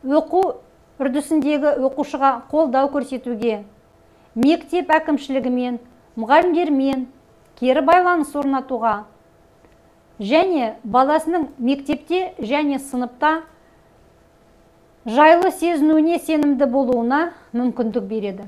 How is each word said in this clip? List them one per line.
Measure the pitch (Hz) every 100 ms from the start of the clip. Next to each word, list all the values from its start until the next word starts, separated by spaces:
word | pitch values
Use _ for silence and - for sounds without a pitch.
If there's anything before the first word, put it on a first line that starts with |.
| 262
оқу | 294 311 349 370 - - _ _ _
үрдісіндегі | 277 262 285 320 277 294 285 277 262
оқушыға | 262 294 285 269 247 -
қолдау | 294 311 254 277
көрсетуге, | 285 277 254 247 240 233 214 202 _ _ _ _ _ _ -
мектеп | 262 330 - 349 277
әкімшілігімен, | 320 320 294 - 269 254 247 247 240 - _ _
мұғалімдермен | - 220 294 359 320 339 277 269 262 247 - _ _ _ -
кері | 247 262
байланыс | 277 349 359 349 285 294
орнатуға | 277 269 269 247 226 208 220 _ _ _ _ _ _ _ _ _ _ _
және | 196 302 381 330 233 214
баласының | - 233 269 311 311 349 294 -
мектепте | 240 277 277 302 - 359 359 -
және | 214 285 302 269
сыныпта | 269 247 247 - 302 320 320 _ _ _ _ _ _ _ _ _ _ _ _ _ _ _ 233
жайлы | 226 302 339 370
сезінуіне | - 330 330 302 311 311 339
сенімді | 339 311 294 269
болуына | 277 247 254 254 233 277 339 - -
мүмкіндік | 233 247 220 226 226 196
береді. | 220 202 196